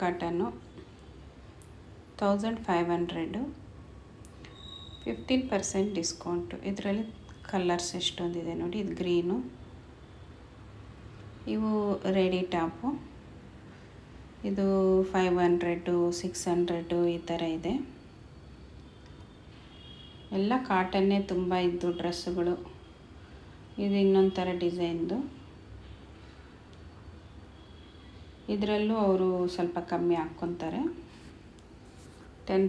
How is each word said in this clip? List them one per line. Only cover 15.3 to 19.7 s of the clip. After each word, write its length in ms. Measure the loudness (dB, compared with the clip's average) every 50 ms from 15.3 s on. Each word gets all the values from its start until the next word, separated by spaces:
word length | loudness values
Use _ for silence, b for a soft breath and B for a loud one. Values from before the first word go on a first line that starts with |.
| 6 6 6
ಹಂಡ್ರೆಡು, 520 | 6 6 6 4 2 0 0 0 2 4 4 4 4 2 0
ಸಿಕ್ಸ್ 260 | -4 -4 -4 -2 0 2
ಹಂಡ್ರೆಡು 480 | 2 4 4 2 2 0 0 0 2 4 4 4 2
ಈ 40 | 0 -2 -2
ಥರ 140 | -2 0 0 0 -2 0
ಇದೆ. 140 | 0 0 0 0 -2 -6 -12 -16 -18 -18 -20 -20 -20 -18 -18 -18 -18 -18 -18 -18 -18 -18 -18 -18 -18 -18 -18 -18 -18 -18 -18 -18 -18 -18 -18 -20 -20 -20 B B B B